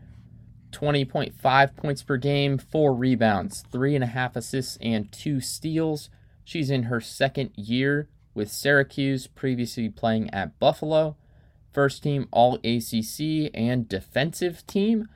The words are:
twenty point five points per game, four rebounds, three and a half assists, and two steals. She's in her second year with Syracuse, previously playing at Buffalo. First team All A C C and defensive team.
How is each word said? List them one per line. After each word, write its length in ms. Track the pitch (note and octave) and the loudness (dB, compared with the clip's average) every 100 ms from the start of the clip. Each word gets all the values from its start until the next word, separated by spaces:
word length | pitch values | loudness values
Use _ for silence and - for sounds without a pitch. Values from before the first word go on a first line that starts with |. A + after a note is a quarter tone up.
| - - - - - - - | -10 -20 -20 -20 -20 -20 -20
twenty 320 | - D3 C#3+ | -6 0 0
point 300 | C3+ - C3 | 0 -2 -6
five 420 | - C3+ C3 C#3 - | -2 2 6 4 2
points 280 | D3+ C#3 | -6 -4
per 120 | - C3+ | -2 -2
game, 420 | C#3 C#3+ C#3 C3+ | 2 2 2 0
four 380 | - D#3+ D3 B2 | -2 2 4 4
rebounds, 680 | C3 B2 A2+ G2 F#2+ - - | 2 4 4 2 -2 -8 -10
three 240 | B2+ C3+ D3 | -2 0 2
and 80 | A#2+ | 0
a 20 | |
half 300 | B2+ B2 B2 | -2 -4 -6
assists, 400 | - C3+ B2+ - | -6 -6 -6 -6
and 320 | A2+ A2 G#2 | -2 -2 -4
two 300 | - D3+ C#3 | -8 -4 -4
steals. 680 | - - D#3+ D#3+ D#3+ D3+ - - - _ - | -4 -6 -4 -2 0 -2 -8 -20 -20 _ -10
She's 240 | F3 C3+ | -4 0
in 140 | C3+ | 0
her 180 | A#2 A#2+ | 0 -2
second 500 | - - C3+ C#3 B2 - | -4 -2 -2 -2 -8 -8
year 520 | G#2 A#2+ C#3 D3 D3 _ _ | -4 0 0 0 -4 _ _
with 160 | - G#2 | -8 -6
Syracuse, 800 | - C#3+ C#3+ C#3 - C3+ C3+ - | -2 2 4 2 0 -2 -2 -6
previously 600 | - C3+ B2 A#2 - A2 | -6 -4 -2 -4 -4 -6
playing 400 | - A#2 A2 A2 | -2 0 0 0
at 280 | G2 E2+ - | -4 -6 0
Buffalo. 580 | C3+ D3 D3+ D#3 D#3 D3+ _ - - _ _ | 2 2 2 2 2 -2 _ -20 -20 _ _
First 280 | - C#3 - | 2 2 2
team 260 | D3 C#3+ - | -2 -2 0
All 280 | - B2 B2+ | 4 4 4
A 160 | A#2 A#2 | 0 -2
C 220 | A2+ A2+ | 0 -4
C 500 | A2 - D#3 D#3 D3+ | -4 -4 -4 -2 -2
and 360 | - A#2 B2+ A2+ | -2 0 0 -2
defensive 760 | F#2+ - A#2+ D#3 - F3+ E3 - | -6 -4 -2 -2 -2 -4 -4 -4
team. 440 | G3+ G#3 A3+ A3 | 0 2 0 -2